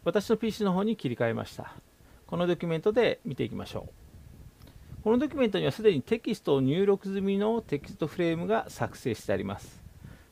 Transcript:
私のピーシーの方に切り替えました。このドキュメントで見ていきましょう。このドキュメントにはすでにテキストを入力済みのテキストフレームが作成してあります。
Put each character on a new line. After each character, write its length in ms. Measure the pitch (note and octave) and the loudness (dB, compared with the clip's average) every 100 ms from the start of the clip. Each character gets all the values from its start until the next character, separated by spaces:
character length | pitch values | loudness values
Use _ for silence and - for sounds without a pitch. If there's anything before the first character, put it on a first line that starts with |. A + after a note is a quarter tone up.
私 260 | F3 G3+ G3 | -2 -2 0
の 80 | A3 | 0
ピ 120 | A3+ | 0
ー 20 | |
シ 100 | - | 0
ー 40 | G3+ | 0
の 60 | |
方 120 | F3+ | 2
に 120 | G#3+ G#3+ | 0 -2
切 140 | C3+ | -4
り 60 | A2+ | 0
替 140 | A#2 | 0
え 40 | |
ま 140 | A2+ G#2+ | 0 -6
し 80 | - | -10
た。 180 | - - - _ - - - | -14 -16 -20 _ -20 -20 -8
こ 100 | E3+ | -2
の 80 | F3 | 0
ド 100 | E3+ | 0
キ 120 | F3 | -2
ュ 20 | |
メ 80 | D#3+ | 0
ン 40 | |
ト 100 | G#3 | 2
で 280 | A#3 F#3+ - - | 4 2 2 -6
見 100 | B2+ | -4
て 80 | |
い 60 | A#2 | -4
き 60 | G2+ | -4
ま 100 | G2 | -8
し 100 | G2 | -10
ょ 120 | - | -10
う。 800 | - - - - - - - - - - - | -16 -20 -20 -20 -20 -20 -20 -20 -20 -18 -4
こ 60 | G#3+ | 2
の 80 | B3 | 4
ド 100 | D4 | 2
キ 60 | |
ュ 60 | D4 | 2
メ 80 | A#3 | 2
ン 40 | |
ト 60 | F#3+ | 2
に 80 | D3 | 0
は 60 | |
す 100 | - | 4
で 100 | G#3+ | 4
に 120 | D3 | 4
テ 160 | - A#3 | 2 -2
キ 160 | - G#3+ | -2 -2
ス 60 | |
ト 120 | - | 2
を 80 | C#3 | 4
入 240 | C3 E3 G3+ | 4 4 4
力 220 | G3 G3 | 2 0
済 140 | G3 | -2
み 180 | G3 G3 | 0 2
の 200 | G#3+ A#3 | 2 0
テ 180 | - C#3+ | -2 -6
キ 100 | - | -6
ス 80 | - | -6
ト 80 | D#3+ | -4
フ 140 | - | 0
レ 140 | E3+ | 0
ー 40 | E3 | 0
ム 80 | F3+ | 0
が 240 | A3 - | -2 -2
作 300 | - A2+ - | -4 -6 -4
成 160 | C3 G#2+ | -4 -4
し 100 | - | -2
て 80 | |
あ 20 | G2 | -2
り 80 | |
ま 140 | G2 G2 | -2 -6
す。 240 | - - - - - - - | -10 -20 -20 -20 -20 -20 -20